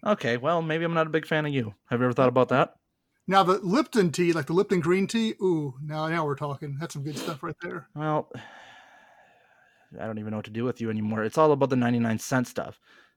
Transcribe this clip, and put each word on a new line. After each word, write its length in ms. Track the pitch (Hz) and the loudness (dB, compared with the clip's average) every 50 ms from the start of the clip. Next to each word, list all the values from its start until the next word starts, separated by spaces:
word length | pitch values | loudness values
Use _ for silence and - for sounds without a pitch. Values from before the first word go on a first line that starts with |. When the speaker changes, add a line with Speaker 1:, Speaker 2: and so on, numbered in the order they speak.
| - | -2
Speaker 1:
Okay, 320 | - 214 - - 120 117 123 | 0 0 0 0 0 -2 0
well, 240 | 123 151 170 170 | 0 0 0 0
maybe 240 | 165 160 156 165 165 | 0 0 0 0 0
I'm 80 | 165 170 | 0 2
not 140 | 165 160 160 | 0 0 2
a 20 | |
big 160 | 151 160 156 | 0 -2 0
fan 200 | - 160 156 151 | 0 0 0 0
of 60 | 147 | 0
you. 240 | 143 135 117 107 107 _ _ - | 0 -2 -2 -4 -6 _ _ -4
Have 120 | 127 120 | 0 0
you 60 | 123 | 2
ever 80 | 127 120 | 2 4
thought 160 | - 135 127 | 4 4 4
about 180 | 123 131 123 - | 4 4 4 4
that? 280 | 127 135 160 - - _ _ _ _ _ _ _ _ _ _ - | 4 2 2 0 -2 _ _ _ _ _ _ _ _ _ _ 2
Speaker 2:
Now, 160 | 190 196 190 | 4 4 6
the 140 | 170 185 208 | 6 4 2
Lipton 560 | 208 180 190 285 277 - - 226 185 175 131 | 2 0 2 0 0 2 2 2 2 2 2
tea, 180 | - 180 170 | 2 2 2
like 140 | 165 165 139 | 2 0 0
the 80 | - 165 | 0 0
Lipton 260 | 180 208 208 202 180 | 0 2 2 2 2
green 260 | 139 165 180 190 196 | 2 2 2 2 2
tea, 280 | 185 - 226 226 220 214 - | 0 0 0 0 -2 -2 0
ooh, 320 | 196 190 175 156 151 139 123 131 151 | 0 0 2 0 -2 -4 -8 -10 -10
now, 240 | 147 151 156 156 160 | -8 -6 -4 -2 -2
now 180 | 165 170 156 | 0 0 0
we're 100 | 147 143 | -2 -2
talking. 420 | 139 147 143 139 131 160 143 139 135 | -4 -4 -6 -6 -8 -8 -8 -8 -8
That's 140 | 170 160 - | -8 -8 -8
some 100 | 147 135 | -8 -8
good 140 | 156 143 139 | -8 -8 -6
stuff 260 | - - 160 139 - | -6 -8 -8 -8 -8
right 140 | 165 151 - | -10 -10 -10
there. 280 | - 180 185 175 - _ - | -10 -10 -10 -12 -12 _ -10
Speaker 1:
Well, 380 | 147 151 156 151 151 - - - 123 - - - - - - - - - - - - _ _ _ _ _ _ _ _ _ _ _ _ _ _ _ _ _ _ - - | -6 -4 -2 -2 -2 -2 -6 -10 -16 -16 -18 -20 -20 -20 -20 -20 -20 -20 -20 -20 -20 _ _ _ _ _ _ _ _ _ _ _ _ _ _ _ _ _ _ -14 -12
I 60 | 78 | -10
don't 120 | 110 110 107 | -10 -8 -8
even 140 | 104 107 | -8 -6
know 60 | 107 107 | -6 -8
what 80 | 107 | -8
to 60 | 110 | -8
do 120 | 107 113 120 | -6 -4 -4
with 160 | 127 117 - | -4 -4 -4
you 100 | 117 110 | -4 -4
anymore. 360 | 107 107 107 107 110 110 110 | -2 -2 -2 -2 -2 -2 -2
It's 120 | 110 - 160 | 0 2 4
all 140 | 156 156 | 4 4
about 180 | 147 135 135 127 | 4 4 2 2
the 60 | 135 | 2
ninety-nine 440 | 127 123 120 120 120 117 113 113 104 | 2 2 2 2 2 0 0 -2 -2
cent 280 | - - 139 127 123 - | -4 -2 -2 -2 -2 -2
stuff. 320 | - - 80 - - _ _ _ _ - _ _ _ | -6 -8 -8 -8 -12 _ _ _ _ -20 _ _ _